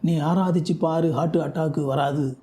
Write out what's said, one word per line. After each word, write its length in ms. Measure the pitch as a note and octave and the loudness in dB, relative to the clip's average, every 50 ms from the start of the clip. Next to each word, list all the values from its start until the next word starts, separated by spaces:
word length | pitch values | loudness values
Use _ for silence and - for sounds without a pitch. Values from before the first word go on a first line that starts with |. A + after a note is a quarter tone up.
"நீ 180 | - E3 E3 D#3 | -2 0 0 0
ஆராதிச்சு 580 | D3 D#3+ F3 F#3+ F#3 F3+ E3+ F3 D#3 - E3 D#3+ | 0 2 2 2 2 2 0 0 0 0 0 0
பாரு, 320 | E3+ D#3+ D#3+ E3 E3+ E3 | 0 0 2 2 2 2
ஹார்ட் 260 | C#3 C#3 E3 D#3+ E3 | 2 0 0 0 0
அட்டாக் 480 | E3+ D3 C#3 - E3 D#3+ D3+ C#3 D#3+ C#3+ | 0 -2 -2 -2 -2 -2 -2 -2 -2 -2
வராது 520 | C3+ C3+ C#3+ C#3+ C#3+ C#3+ D3+ C#3+ C3+ B2+ - | 0 0 0 0 0 0 0 -2 -2 -4 -8